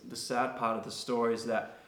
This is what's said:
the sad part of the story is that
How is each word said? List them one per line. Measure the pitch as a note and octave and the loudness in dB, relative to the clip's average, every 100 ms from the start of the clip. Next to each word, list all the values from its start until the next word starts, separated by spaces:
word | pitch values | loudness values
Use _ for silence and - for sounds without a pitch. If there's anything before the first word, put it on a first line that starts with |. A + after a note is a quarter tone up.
the | - A#2 | -12 -10
sad | - B2 B2+ - | -2 0 0 2
part | A#2 A2 | 0 0
of | |
the | A2+ | -2
story | - - A#2+ A#2 A2+ | -8 -2 2 4 2
is | A#2 | 2
that | A2 - - | 0 0 -10